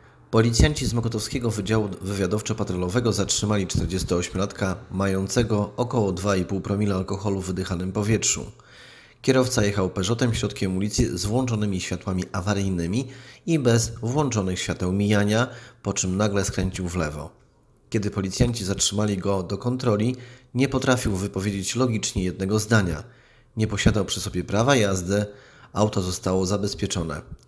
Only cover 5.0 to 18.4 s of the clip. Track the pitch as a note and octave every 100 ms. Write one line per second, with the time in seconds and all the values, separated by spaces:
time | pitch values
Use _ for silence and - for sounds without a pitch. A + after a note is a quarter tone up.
5 | G2 F#2+ F#2+ B2 A#2 G#2 G2+ - A#2 A#2+
6 | G2+ F2+ G2+ F#2+ E2+ G2 E2 G2+ G#2 F#2
7 | F#2 G2 G#2 G2 F#2 F2+ F#2 F2 F#2 G#2+
8 | G#2 G#2+ - D2+ A1+ - - - - -
9 | - _ - C3 A#2 A#2 G2+ G2+ F#2 G2+
10 | F#2 A#2 B2 A2 G#2 - G2 F#2 G#2 -
11 | G2 F2+ G2+ A#2+ B2+ A2 G#2 F#2 - F2
12 | - F#2 - G2 F#2+ G2+ G2 F2 E2+ A2+
13 | C#3 - - - - D#3+ B2 A#2 - -
14 | A#2 C#3+ C#3+ A2 F#2+ F2 - E2+ F#2 G2
15 | G#2 G#2 G2+ A2 B2+ - - - G2+ -
16 | A2 F#2+ G#2+ G2+ F#2+ - F#2 F#2+ F2+ F2
17 | D2+ D2+ D2 - _ _ _ _ _ A2+
18 | G2 G2+ F#2+ F#2